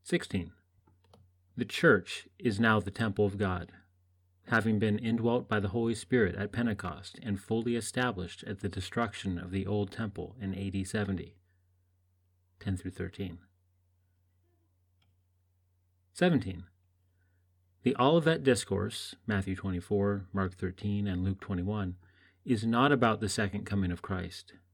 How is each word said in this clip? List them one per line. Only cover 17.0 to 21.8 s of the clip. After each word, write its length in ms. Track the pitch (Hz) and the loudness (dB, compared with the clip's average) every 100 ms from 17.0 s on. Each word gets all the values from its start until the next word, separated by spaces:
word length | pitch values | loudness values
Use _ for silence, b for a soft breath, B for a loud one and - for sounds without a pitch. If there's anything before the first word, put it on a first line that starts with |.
| _ _ _ _ _ _ _ _ | _ _ _ _ _ _ _ _
The 120 | 123 - | -2 4
Olivet 440 | 131 165 156 165 | 4 6 4 2
Discourse, 720 | 143 - - 95 95 - - - - | 4 2 2 -2 -2 -6 -12 -10 -2
Matthew 280 | 101 95 92 | -2 0 -4
twenty-four, 760 | 98 90 - 104 101 101 90 | -4 -4 0 2 2 0 -2
Mark 220 | 98 95 - | -2 -2 -2
thirteen, 500 | 92 90 104 101 101 | -6 -4 -2 0 0
and 180 | 90 | 0
Luke 180 | 95 92 | -2 -2
twenty-one, 560 | - 92 90 107 | -4 -4 -2 -2